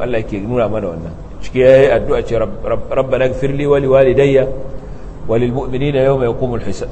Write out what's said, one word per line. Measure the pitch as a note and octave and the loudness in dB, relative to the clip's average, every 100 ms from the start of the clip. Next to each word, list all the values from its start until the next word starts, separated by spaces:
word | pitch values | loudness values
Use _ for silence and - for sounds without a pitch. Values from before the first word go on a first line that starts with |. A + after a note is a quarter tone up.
Allah | B2+ A#2 | -2 -4
yake | A2 G#2 | -4 -6
nuna | G#2 B2 G#2+ | -4 -2 -2
mana | G#2+ G2 | -2 -6
wannan. | E2 E2 E2 - - | -8 -10 -12 -14 -10
Ciki | - B2+ | -6 2
ya | B2+ C3 | 6 8
yi | C3+ | 6
addu'a | A#2 G#2+ B2 | 4 0 -2
ce, | A2 A2+ | -2 -2
"Rabb-, | A2 - | -2 -4
Rabb-, | - A2+ - | -4 -4 -2
Rabbana | C3+ C3 B2 C3 | -2 0 0 0
ighfir | - C#3 C#3 | 0 -2 -2
li | D3 | 0
wa | C#3+ | 2
li | C3+ | 4
walidayya | C3+ C3 A#2+ C#3+ C3+ B2+ - - - - - - - - | 4 6 4 4 4 2 -4 -8 -10 -10 -12 -12 -10 -2
wa | A#2 | 0
lil | B2 B2+ | 0 -2
mu'minina | B2+ B2+ C#3+ C#3 | -4 -4 -2 2
yawma | C3+ C#3 A#2+ | 2 2 0
yaqumul | A2+ B2+ A#2 | -2 -4 -4
hisa-, | G2+ F#2+ - | -4 -6 -6